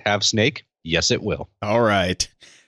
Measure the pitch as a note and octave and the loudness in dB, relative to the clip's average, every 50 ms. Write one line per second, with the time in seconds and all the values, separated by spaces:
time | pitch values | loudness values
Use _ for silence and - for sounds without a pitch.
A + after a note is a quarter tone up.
0 | - G#2+ G#2 G2+ - - - G#2+ G#2+ - - - - _ _ _ - E2 E2 E2 | -2 0 0 0 0 0 2 2 2 0 0 -4 -12 _ _ _ -6 -2 -2 0
1 | D#2+ - A#2+ - - G#2+ D#2 C2+ - - _ _ G#2 G#2 G#2+ A#2 A#2+ A2 G#2 G2 | 0 0 0 0 -2 -4 -6 -6 -8 -12 _ _ -4 -2 0 2 2 2 2 2
2 | F#2 F#2 F2+ - - - _ _ - - - - _ | 2 0 -2 -4 -6 -8 _ _ -20 -20 -20 -20 _